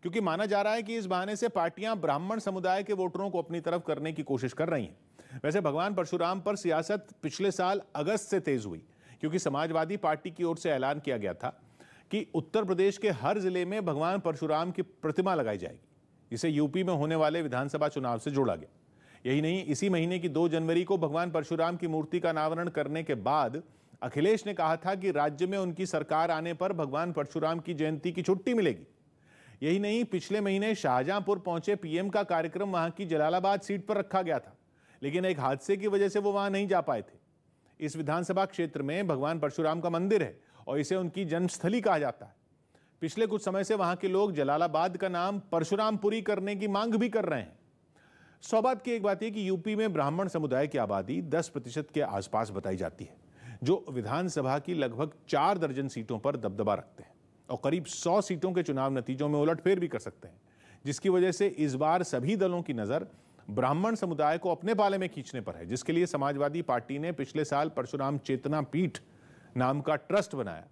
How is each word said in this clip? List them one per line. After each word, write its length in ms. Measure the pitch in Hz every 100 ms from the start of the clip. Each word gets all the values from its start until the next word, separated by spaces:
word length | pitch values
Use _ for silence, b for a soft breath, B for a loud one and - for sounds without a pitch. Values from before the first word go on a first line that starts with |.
क्योंकि 180 | 175 185
माना 240 | 190 165 208
जा 160 | 202
रहा 100 | 208
है 100 | 220
कि 140 | 214 233
इस 100 | 190
बहाने 300 | 180 190 208
से 120 | 233
पार्टियां 480 | - 165 170 214 220
ब्राह्मण 380 | 165 143 180 220
समुदाय 420 | 208 190 185 185
के 100 | 202
वोटरों 360 | 202 185 175 196
को 120 | 180
अपनी 180 | 170 170
तरफ 240 | 165 170 165
करने 260 | 147 156
की 100 | 160
कोशिश 280 | 143 139 127
कर 160 | - 165
रही 160 | 156
हैं। 120 | 104 - _ B B 131
वैसे 160 | 147 175
भगवान 340 | 160 143 190
परशुराम 460 | 190 165 180 165 190
पर 160 | 190 202
सियासत 500 | 175 160 - 208 208 -
पिछले 280 | 151 - 196
साल 300 | 180 180 196 - 143
अगस्त 340 | 151 214 -
से 80 | 196
तेज 260 | 156 131 104
हुई, 160 | 80 - B B B
क्योंकि 180 | 156 170
समाजवादी 580 | 165 139 165 160 160 196
पार्टी 340 | 165 151 190
की 140 | 170
ओर 120 | 175 165
से 140 | 175
ऐलान 300 | 139 135 151
किया 160 | 143 123
गया 160 | 101
था 140 | 87 127 - - B B B B
कि 160 | 208 196
उत्तर 300 | 165 165 220
प्रदेश 340 | 202 185 196 196
के 120 | 208
हर 260 | 143 131 202
जिले 260 | 185 180
में 200 | 180 208
भगवान 360 | 180 143 165 190
परशुराम 500 | 170 147 160 151 175
की 120 | 180
प्रतिमा 520 | 180 - 160 151 190
लगाई 240 | 175 113 104
जाएगी, 220 | 85 - _ _ _ _ _
जिसे 180 | 117 170
यूपी 360 | 147 151 151
में 80 | 185
होने 220 | 165 151 160
वाले 260 | 151 165
विधानसभा 460 | 151 123 139 151 151
चुनाव 300 | 147 131 117
से 120 | 151
जोड़ा 240 | 139 127
गया। 140 | 85 - _ _ B B B 123
यही 160 | 135
नहीं, 220 | 156 185
इसी 240 | 175 143 196
महीने 300 | 180 165 185
की 100 | 170
दो 180 | 147 170
जनवरी 360 | 160 160 170
को 140 | 175 190
भगवान 320 | 160 156 175
परशुराम 460 | 160 147 165 165 175
की 120 | 170
मूर्ति 320 | 160 151 180
का 100 | 170
अनावरण 380 | 156 156 165 175
करने 340 | 156 143 156
के 120 | 160 131
बाद 460 | 101 151 127 139 - b b b
अखिलेश 440 | 127 139 170 220 202
ने 80 |
कहा 220 | 180 160 165
था 180 | 180
कि 160 | 196 190
राज्य 360 | 147 147 147 180
में 120 | 196
उनकी 280 | 185 160 185
सरकार 440 | 160 156 156 165
आने 240 | 160 165
पर 180 | 160 185
भगवान 380 | 175 147 139 175
परशुराम 480 | 156 143 165 156 165
की 140 | 156
जयंती 380 | 160 156 156 170
की 100 | 170
छुट्टी 320 | 175 185 190
मिलेगी। 320 | 240 180 98 - _ _ _ B B B 107
यही 140 | 143 185
नहीं, 260 | 208 220
पिछले 360 | 233 185 - 208
महीने 340 | 202 196 208
शाहजहांपुर 640 | 220 147 127 135 202 190 202
पहुंचे 360 | 180 170 160 202
पीएम 320 | 165 160 196
का 140 | 208
कार्यक्रम 460 | 202 170 165 180 202
वहां 200 | 185 165
की 140 | 170 196
जलालाबाद 540 | 156 151 180 190 196
सीट 260 | 196 202 -
पर 100 | 214
रखा 260 | 196 190
गया 160 | 180 139
था, 180 | - - _ b b b
लेकिन 220 | 139 165
एक 160 | 185 160
हादसे 360 | 131 139 - 196
की 120 | 208
वजह 200 | 196 196
से 100 | 208
वो 140 | 202
वहां 180 | 202 202
नहीं 160 | 196 202
जा 120 | 185
पाए 200 | 160 123
थे। 200 | 98 - _ _ _ _ b b
इस 160 | 151 160
विधानसभा 480 | 147 160 175 190 196
क्षेत्र 360 | - 165 -
में 240 | 139 165 196
भगवान 320 | 139 143 165
परशुराम 420 | 147 143 156 160
का 100 | 170
मंदिर 320 | 165 190 214
है 160 | 135 - B B -
और 120 | 139
इसे 180 | 147 185
उनकी 280 | 180 180
जन्मस्थली 560 | 185 165 180 - 170 233
कहा 180 | 208 170
जाता 280 | 139 - 104
है। 80 | _ _ _ _ b b b
पिछले 240 | 165 208 220
कुछ 180 | 208
समय 200 | - 190
से 100 | 196
वहां 220 | 220 175 180
के 120 | 196
लोग 240 | 185 208
जलालाबाद 640 | 160 139 147 170 156 180 180
का 120 | 190
नाम 320 | 175 180 202 -
परशुरामपुरी 680 | 165 160 202 214 214 208 220
करने 340 | 202 202 196 202
की 120 | 208
मांग 260 | 196 226
भी 140 | 220 233
कर 160 | 220
रहे 160 | 190 139
हैं। 180 | 92 - _ _ _ _ b b b b
सौभाग्य 380 | - 220 240 254
की 80 | -
एक 100 | 233
बात 200 | 202 196
यह 80 | 220
कि 180 | 214 190
यूपी 260 | 190 185 214
में 160 | 220
ब्राह्मण 360 | 160 139 165 190
समुदाय 380 | 170 151 127 147
की 120 | 139
आबादी 420 | 107 98 95 156 170
दस 180 | 156 165
प्रतिशत 400 | 143 120 123 147
के 60 | 156
आसपास 480 | 143 101 98 110 113
बताई 260 | 98 98 92
जाती 280 | 87 -
है, 120 | - - - B 123 110
जो 220 | 123 190 -
विधानसभा 680 | 127 104 139 180 156 131 143
की 160 | -
लगभग 400 | - 131 117 151 - -
चार 300 | 147 160 196
दर्जन 300 | 160 131 139
सीटों 300 | 120 110 117
पर 180 | 135 127
दबदबा 380 | 110 98 107
रखते 280 | 98 - -
हैं 100 | - _ _ _ _
और 100 | 123
करीब 200 | 139 170 151
सौ 340 | - 175 196
सीटों 320 | 202 175 185
के 100 | 180
चुनाव 300 | 156 135 135
नतीजों 360 | 135 120 131 147
में 100 | 147
उलटफेर 420 | 151 165 180 190
भी 80 | 175
कर 100 | 110
सकते 300 | - - -
हैं, 120 | - _ B B B
जिसकी 240 | 135 139 196
वजह 240 | 180 185
से 140 | 175 202
इस 260 | - 151 131
बार 260 | 151 175
सभी 340 | 175 131 131 208
दलों 240 | 190 175
की 100 | 165
नज़र 340 | 123 104 143 196 B B B -
ब्राह्मण 440 | 104 127 151 208
समुदाय 440 | 226 185 156 151 165
को 120 | 185
अपने 240 | 160 180
पाले 240 | 214 202 196
में 100 | 185
खींचने 320 | - 131 135
पर 140 | 98
है, 120 | 82 85
जिसके 260 | 123 -
लिए 140 | 165 175
समाजवादी 560 | 143 139 143 143 156
पार्टी 360 | 160 123 117 139
ने 140 | 160
पिछले 320 | 160 135 156
साल 240 | 147 143 156
परशुराम 500 | 156 120 143 135 143
चेतना 400 | - 135 139 151
पीठ 340 | 139 156 180 - - B B B B 127
नाम 240 | 127 139
का 160 | 139 151
ट्रस्ट 380 | - 196 -
बनाया 300 | 139 104 82 87